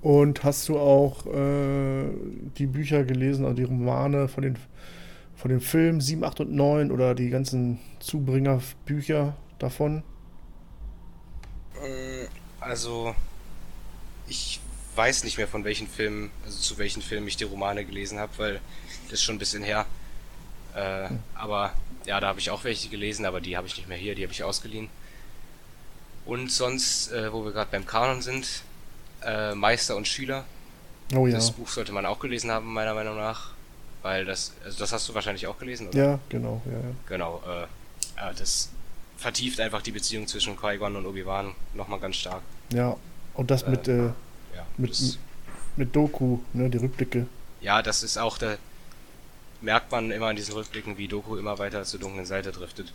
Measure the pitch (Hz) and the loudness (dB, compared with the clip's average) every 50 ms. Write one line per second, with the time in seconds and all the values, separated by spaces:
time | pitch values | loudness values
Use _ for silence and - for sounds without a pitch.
0 | - 156 143 143 147 147 143 - - 143 143 - - - 156 147 143 143 139 139 | 8 10 10 12 12 10 6 4 4 4 4 4 2 2 2 6 10 10 10 10
1 | 143 143 135 - - - - 143 139 139 143 143 143 139 139 139 139 135 135 135 | 10 8 4 0 -6 -2 0 2 4 4 4 4 4 4 4 4 4 2 2 2
2 | 135 - - - 107 - 101 - - 135 131 - 139 139 127 143 151 139 156 147 | 0 0 -2 -4 -6 -6 -8 -8 -8 -10 -2 0 0 0 2 0 2 4 6 4
3 | 139 127 131 127 131 135 139 135 131 131 123 123 127 123 131 123 120 123 127 131 | 6 6 4 4 4 4 4 4 2 2 4 2 2 2 2 2 4 4 4 4
4 | 135 143 143 143 139 131 - - 135 135 131 113 - - - - - - - - | 4 4 4 4 4 2 2 2 2 2 0 0 -4 -12 -16 -14 -14 -14 -14 -12
5 | - - - - - - - - - 127 131 127 123 - - 160 160 165 165 156 | -14 -14 -14 -16 -16 -16 -16 -4 2 4 4 4 4 4 6 8 8 8 8 6
6 | 135 135 156 160 - 156 143 - 151 - - 143 139 143 147 151 147 143 135 123 | 4 2 2 2 0 0 0 0 -2 0 4 6 6 8 8 6 6 4 4 4
7 | 127 127 123 123 127 123 123 131 135 135 135 127 123 123 120 117 - - - - | 6 4 6 4 2 2 4 2 2 2 2 2 2 2 0 -2 -4 -12 -14 -10
8 | - - - 156 139 131 131 135 135 139 135 127 131 - - - - - 143 151 | -8 -4 -2 0 2 4 4 6 6 6 4 4 2 -2 -10 -12 -6 -2 -2 -2
9 | 139 - 156 151 143 143 143 - - - - - - 127 123 - 151 147 151 156 | 2 2 4 4 4 2 0 -4 -12 -16 -10 -4 -4 -2 0 2 2 2 2 0
10 | 160 - - - - - - - - - - - - - - - - - - - | -4 -8 -12 -14 -14 -14 -14 -14 -14 -14 -14 -16 -16 -16 -14 -10 -10 -10 -10 -10
11 | - - - - - - - - - - - - - - - - 147 139 135 131 | -12 -14 -14 -14 -16 -10 -10 -10 -10 -8 -10 -10 -10 -10 -10 -8 -8 -6 -6 -6
12 | 131 131 131 131 127 120 - - - - - - - 120 123 113 113 120 117 117 | -6 -6 -6 -8 -8 -8 -10 -12 -12 -14 -12 -10 -6 -4 -2 -2 -2 -2 -2 -2
13 | 117 117 110 - - - - - - - - - - - - - - - - - | -2 2 4 4 2 2 0 -8 -10 -8 -8 -8 -8 -8 -8 -8 -10 -10 -10 -10
14 | - - - - - - - - - - - - - - - - - - - - | -10 -12 -12 -12 -10 -8 -6 -4 -4 -4 -6 -6 -8 -10 -10 -10 -10 -8 0 4
15 | 110 123 135 - - 113 - - 107 101 - 107 101 104 107 104 110 104 - - | 4 4 4 2 0 -2 -2 -2 -2 0 0 -2 -2 -2 -2 -2 -4 -8 -4 -2
16 | 110 104 104 104 107 101 - - - 104 98 - - - - - 104 101 - - | -2 0 0 -2 -6 -6 -8 -8 -8 -8 -4 -2 -2 -2 0 0 0 0 0 -2
17 | 101 - 113 104 104 101 - - 110 101 98 98 101 98 101 104 104 101 98 98 | -4 -4 -4 -4 -4 -4 -4 -4 -4 -4 -2 -2 0 0 0 -2 -4 -6 -6 -6
18 | 98 98 104 104 104 104 - - 107 107 101 98 - - - - - - - - | -6 -6 -4 -4 -6 -6 -4 -2 -2 -2 -2 -2 -6 -8 -10 -10 -10 -10 -12 -12
19 | - - - 107 - - 113 104 101 - - 107 104 101 104 107 104 - - - | -12 -8 -2 0 0 0 0 -2 -2 -4 -4 -2 -2 0 2 2 2 2 0 -2
20 | - - - - - - - - - - - - - - - 98 98 95 95 98 | -4 -8 -8 -8 -8 -10 -14 -14 -12 -12 -12 -12 -12 -10 -6 -4 -2 -2 -2 -2
21 | 95 92 - 117 110 - - - 110 107 104 101 101 98 - - - - - - | -4 -4 -4 -6 -4 -6 -6 -6 -4 -2 0 0 0 4 2 2 2 2 -4 -8
22 | - - 98 98 101 98 98 98 98 - 92 101 - 123 113 101 - - 110 104 | -4 0 0 2 4 2 0 0 0 -2 -2 -2 -2 -2 -2 -2 -4 -6 -6 -4
23 | 101 104 107 101 107 95 92 90 85 90 90 90 90 90 - - 92 92 92 87 | -2 -2 -2 0 0 0 0 0 -4 -2 -4 -4 -4 -4 -6 -8 -8 -8 -8 -6
24 | 92 104 101 95 95 87 - - - 82 101 - - 110 107 110 107 110 - - | -4 -4 -4 -2 -4 -4 -4 -2 -2 -2 -2 -2 -4 -4 -6 -6 -8 -8 -10 -12
25 | - - - - - - - - - - - - - - - - - - - - | -14 -14 -14 -12 -12 -12 -10 -10 -10 -12 -12 -16 -16 -16 -16 -14 -12 -12 -12 -12
26 | - - - - - - 117 123 127 127 127 - 127 123 127 131 127 - - - | -14 -12 -12 -12 -8 -6 -4 -4 -2 0 0 2 2 2 2 2 0 2 2 0
27 | - - 117 117 110 110 110 113 107 107 101 107 107 - - 98 98 85 - 113 | 0 -2 -2 -2 -2 -2 -2 -2 -4 -2 -2 -2 -2 0 0 -2 -2 0 2 4
28 | 120 127 131 127 127 123 127 131 131 - - - - - - - - - - - | 4 4 2 0 -2 -4 -4 -2 -2 -4 -6 -6 -8 -12 -14 -12 -12 -12 -12 -12
29 | - - - - - 113 110 107 107 107 104 101 101 104 117 117 - - 123 101 | -14 -14 -14 -8 -4 -2 -2 0 0 -2 0 4 6 6 6 6 4 0 0 0
30 | 104 - - - 135 127 135 135 135 - - - - - - - - - - - | 0 -2 -2 -2 -4 -4 -4 -6 -6 -8 -12 -14 -14 -16 -18 -18 -16 -18 -16 -10
31 | - - 135 131 131 127 120 113 113 117 117 117 117 - - - 110 104 101 101 | -6 2 6 6 8 8 8 6 4 2 2 -2 -6 -6 -4 -4 -4 -2 -2 -2
32 | 98 90 101 - - 135 123 117 110 117 113 110 110 113 113 110 110 110 107 107 | 0 0 0 0 -2 -4 -2 -2 0 0 0 0 -2 -2 -2 0 0 0 0 0
33 | 107 110 107 107 107 110 113 - - - - - - - - - - - - - | -2 -4 -4 -2 -2 -2 -2 -4 -6 -8 -10 -10 -14 -16 -16 -14 -14 -12 -12 -6
34 | - 95 95 95 95 95 95 92 - - - - 92 95 101 - 104 101 113 113 | -2 0 0 0 0 0 -2 -4 -4 -6 -8 -12 -8 -6 -4 -2 0 0 0 0
35 | - - 117 107 98 107 101 95 104 107 107 - - 131 123 120 117 98 - 135 | -2 0 -2 -2 0 0 -2 -2 -4 -6 -6 -6 -8 -8 -8 -8 -8 0 4 6
36 | 139 143 143 139 135 - - 120 117 117 113 113 117 127 123 117 127 123 123 123 | 6 6 6 2 -2 -4 -4 -2 -2 -2 -4 -4 -4 -4 -4 -4 -4 -4 -6 -8
37 | - - 95 92 87 82 82 82 82 90 87 87 87 - - - - - - - | -6 -6 -4 -2 -2 -2 -4 -6 -6 -6 -6 -6 -6 -8 -10 -14 -14 -16 -6 -6
38 | - - - - 101 95 87 - - - - - - - - - - - - - | -6 -6 -4 -6 -4 -4 0 0 2 2 2 0 -2 -4 -4 -8 -6 -6 -6 -6
39 | - - - - - 123 117 - 127 127 127 - 110 110 104 104 - - 101 104 | -6 -10 -10 -6 -4 -2 -2 0 -2 -2 0 0 -2 0 0 -2 -4 -4 -4 -2
40 | 98 - 113 110 107 101 - 104 101 107 101 - - 104 101 98 104 101 101 101 | -2 -2 -2 -2 -4 -4 0 0 0 0 -2 -2 -2 -2 0 0 -2 -2 -2 -2
41 | 95 92 98 95 92 92 95 98 98 98 92 - - - - 104 98 95 101 95 | -4 -4 -4 -4 -4 -2 0 0 -2 -2 -2 -4 -4 -2 -2 -6 -4 -4 -4 -4
42 | 98 95 95 - - 90 90 92 90 - - - - - 123 120 123 123 117 - | -4 -4 -4 -4 -4 -4 -6 -6 -6 -8 -10 -10 -6 -2 2 2 2 2 0 -2
43 | - - - - - - - - 131 123 139 127 - - 127 123 - 135 123 120 | -6 -12 -10 -8 -8 -8 -4 -2 2 4 4 4 6 4 2 2 4 4 6 6
44 | 120 120 117 - - - - - - - - - - - - - 131 120 - - | 6 4 2 -2 -8 -12 -14 -14 -10 -8 -8 -8 -4 -4 0 0 0 0 2 2
45 | 135 123 - - - - - - - - - - - - - - 135 123 - 151 | 2 2 2 0 -6 -8 -8 -8 -8 -8 -4 -2 0 2 4 4 2 4 6 6
46 | 151 147 147 - 131 127 123 120 120 - - 120 123 127 123 120 117 131 127 - | 6 6 4 2 4 4 4 2 0 -2 0 2 2 4 4 4 2 2 2 0
47 | 127 123 - 120 120 123 - - - - - - - 101 101 110 113 113 104 - | -2 0 2 0 0 0 -4 -10 -12 -12 -12 -8 0 4 4 4 4 4 2 0
48 | - 110 - 107 113 113 - - - 113 107 101 - - - - - - - - | 0 0 -2 0 0 0 0 0 -2 -2 -2 -4 -6 -12 -14 -14 -14 -14 -14 -14
49 | - - - - - - - - - - - - - 107 107 120 - - 135 120 | -16 -16 -18 -18 -18 -18 -18 -16 -18 -16 -16 -8 0 4 4 4 4 4 0 0
50 | 113 110 104 110 110 113 107 104 104 101 107 107 110 104 - 110 104 107 101 95 | 0 0 0 0 0 0 0 0 -4 -4 -4 -6 -6 -6 -8 -8 -6 -6 -6 -6
51 | 101 90 104 104 104 107 110 98 98 104 104 98 101 101 101 104 98 - - 98 | -6 -4 -4 -4 -4 -4 -6 -4 -2 -4 -2 -2 -2 -2 -2 -4 -4 -4 -6 -6
52 | 92 95 98 95 92 90 95 98 95 98 92 90 90 85 - - 95 87 - | -6 -6 -6 -8 -6 -4 -4 -4 -2 -4 -8 -8 -10 -12 -10 -12 -12 -12 -12